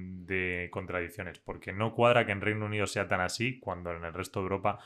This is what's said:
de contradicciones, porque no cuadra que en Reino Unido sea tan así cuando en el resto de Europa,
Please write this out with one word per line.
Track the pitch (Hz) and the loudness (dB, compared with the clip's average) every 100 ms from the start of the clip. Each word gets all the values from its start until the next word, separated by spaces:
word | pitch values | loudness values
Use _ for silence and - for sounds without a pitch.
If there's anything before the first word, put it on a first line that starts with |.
| 92 92 90 | -10 -10 -4
de | 92 90 87 87 | -2 0 -2 -4
contradicciones, | 98 90 90 85 - 90 - | -6 -4 -4 -4 -8 -10 -10
porque | - 85 98 | -12 -10 -6
no | 92 113 | -2 0
cuadra | 113 120 120 110 | 6 8 8 6
que | |
en | 98 | 2
Reino | 101 107 104 | 0 0 -2
Unido | 107 98 | 0 0
sea | 107 92 | 0 0
tan | 95 | 2
así | 90 - 120 131 | 0 0 -2 -4
cuando | 101 87 87 | -6 -6 -6
en | 85 85 | -6 -6
el | |
resto | 87 95 104 | -6 -6 -2
de | 92 | -2
Europa, | 95 104 101 | 0 0 -2